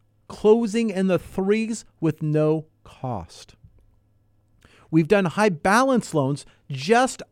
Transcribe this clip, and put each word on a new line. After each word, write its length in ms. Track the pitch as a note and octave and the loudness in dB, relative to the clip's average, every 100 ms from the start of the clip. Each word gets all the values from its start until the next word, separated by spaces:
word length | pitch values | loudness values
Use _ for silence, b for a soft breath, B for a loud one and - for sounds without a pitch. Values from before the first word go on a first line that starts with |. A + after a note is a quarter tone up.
| _ _ - | _ _ -20
closing 600 | - G#3 A#3 A#3 A3+ A3+ | 0 4 4 2 -2 -2
in 200 | F#3 F#3+ | -2 0
the 100 | E3+ | 0
threes 640 | - - F#3+ A3 A3 A3+ - _ | -2 -6 -2 0 -2 -8 -12 _
with 220 | D#3+ D#3 | -4 -2
no 420 | D3+ D3+ D#3 D#3+ D3+ _ | -2 0 0 0 -6 _
cost. 720 | - - B2+ G#2+ E2+ - - _ - _ _ _ _ _ _ _ _ _ b b b | -20 -14 -10 -8 -10 -18 -20 _ -20 _ _ _ _ _ _ _ _ _ b b b
We've 180 | D#3+ D#3+ | 0 2
done 180 | G3+ F3+ | 2 0
high 240 | G3 G#3+ | 0 0
balance 640 | D#3 F#3 A3 C4+ B3 - | 0 0 2 2 0 0
loans 320 | D#3 C3+ C#3+ - b b | -2 -2 -4 -10 b b
just 520 | C3+ D3+ A#3 B3+ - - | -10 0 2 2 -4 -14